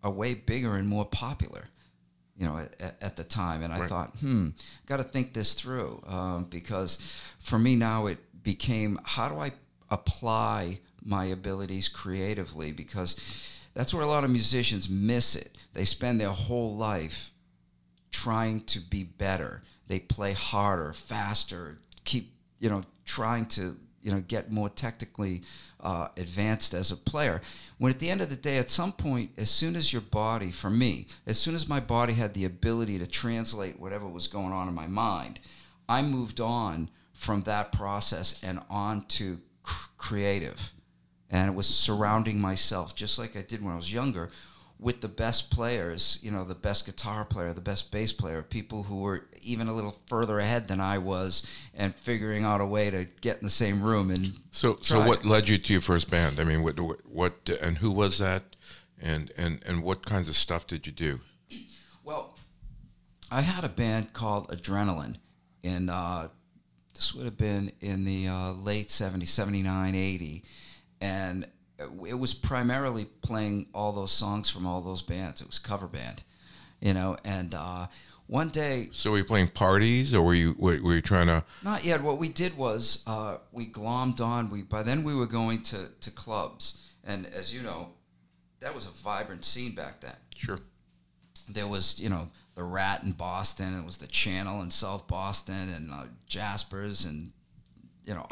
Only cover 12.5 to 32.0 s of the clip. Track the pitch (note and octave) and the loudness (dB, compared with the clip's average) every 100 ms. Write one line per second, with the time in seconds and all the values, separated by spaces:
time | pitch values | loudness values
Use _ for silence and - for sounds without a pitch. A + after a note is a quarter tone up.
12.5 | D#2 D#2 D#2 D2+ G2+ F2+ - - - - | -6 -8 -8 -8 -4 -2 -2 -6 -10 -12
13.5 | - - - C3 F3 D3 D3 C#3 B2 A2 | -14 -12 -4 0 2 2 2 4 4 4
14.5 | C3 A#2 G#2 F#2 F#2+ G#2 A#2+ A#2 - - | 4 2 0 0 0 2 4 2 2 -4
15.5 | - - - F#2+ - B2 A#2 G2+ F#2 - | -18 -14 -2 0 2 0 2 0 -2 0
16.5 | A#2+ A2+ G#2 A2 G2 D#2 - - _ _ | 0 0 -2 -2 0 -4 -6 -10 _ _
17.5 | _ _ _ _ _ _ - B2 A2 A2+ | _ _ _ _ _ _ -4 0 2 2
18.5 | A2 - G2+ F2 G2 F2+ - G2 F#2 B1+ | 0 -2 -4 -2 -4 -4 -4 0 0 -2
19.5 | - - - - F#2+ - - G2+ G2 - | -8 -16 -20 -4 -4 -2 -2 0 -2 -2
20.5 | G#2 G2+ F#2 D#2 D#2 - G#2+ G2+ G#2+ - | 2 2 2 -2 -8 -8 -4 -2 0 -2
21.5 | F2+ E2 D#2 _ - - B2+ F#2+ - _ | -6 -12 -16 _ -8 -2 -2 -2 -18 _
22.5 | _ A2+ G2+ F2+ _ - - A2+ A#2 A2 | _ 0 0 -4 _ -8 -2 0 0 0
23.5 | - F2+ C2+ - _ G#2+ G2 F#2 A2 - | -2 -4 -8 -18 _ 0 0 0 -4 -2
24.5 | G#2+ G2+ - A#2+ - A2+ - G2 F2+ - | -2 -2 -2 -6 -6 -14 -4 -4 -4 -8
25.5 | - - - F2+ F2 E2 - F2 F2+ G#2+ | -20 -20 -8 -4 -2 -4 -6 -6 0 0
26.5 | A2 - F2 F#2 F2+ - D3+ C#3+ D#2+ - | 2 0 0 -2 -2 -2 0 2 0 -4
27.5 | - - - B2+ C3 E3 G3 D#3 C3+ D3+ | -18 -20 0 0 2 0 -2 -2 -2 0
28.5 | C3+ A#2+ - F3+ - D3+ B2 G#2 - G#2+ | 0 2 0 0 -2 -2 0 -2 -2 2
29.5 | - D#3+ E3+ D3 B2 G2+ G#2+ A2 A2+ F#2+ | 2 2 2 0 0 0 0 2 0 -4
30.5 | F2 G2 A2 B2 C#2 - - - A2+ - | -4 2 4 4 0 -6 -14 -2 2 2
31.5 | E3 D3+ C#3+ A#2 A#2+ | 0 0 -2 2 2